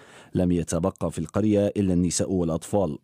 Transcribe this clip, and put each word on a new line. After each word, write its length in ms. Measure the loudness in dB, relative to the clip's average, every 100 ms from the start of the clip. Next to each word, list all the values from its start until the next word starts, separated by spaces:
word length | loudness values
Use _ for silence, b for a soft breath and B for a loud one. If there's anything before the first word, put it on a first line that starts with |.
| B B B
لم 180 | 0 2
يتبقى 580 | 2 0 0 -2 -2 -6
في 80 | -6
القرية 480 | -4 0 2 2 2
إلا 280 | 0 0
النساء 380 | 2 2 0 -2
والأطفال، 680 | 0 0 -2 -2 0 0 -2